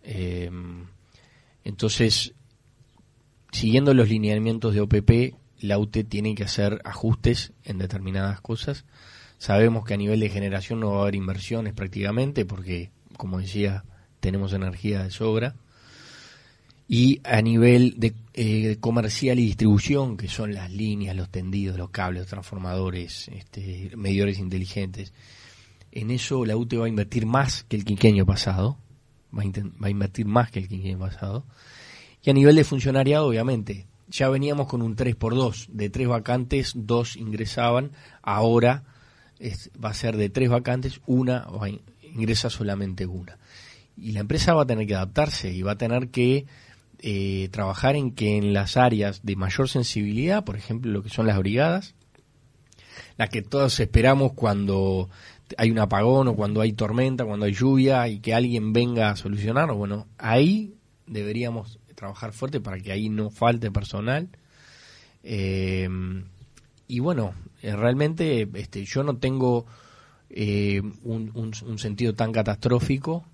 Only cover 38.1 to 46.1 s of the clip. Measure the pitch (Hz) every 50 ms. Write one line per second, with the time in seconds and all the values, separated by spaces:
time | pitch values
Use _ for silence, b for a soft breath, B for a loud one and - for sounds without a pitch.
38.1 | B B - - 101 104 113 113 117 120 120 120 131 139 b b b b b b
39.1 | b b b b b _ - 117 92 - - - - - 117 107 107 - - 117
40.1 | 107 107 104 98 - 135 131 120 120 120 123 - 123 127 127 135 - - _ -
41.1 | 127 127 127 123 127 123 - 82 87 107 107 98 - - - - _ _ - 151
42.1 | 165 117 113 107 113 110 - 117 - - 110 101 101 98 101 95 92 92 95 90
43.1 | 90 92 87 - - B B B B B B B B B B B _ - - 113
44.1 | 107 101 104 104 143 160 - 185 170 156 143 127 117 110 107 101 104 95 95 95
45.1 | - - 151 151 - - - 95 90 92 92 101 104 104 120 113 117 127 127 123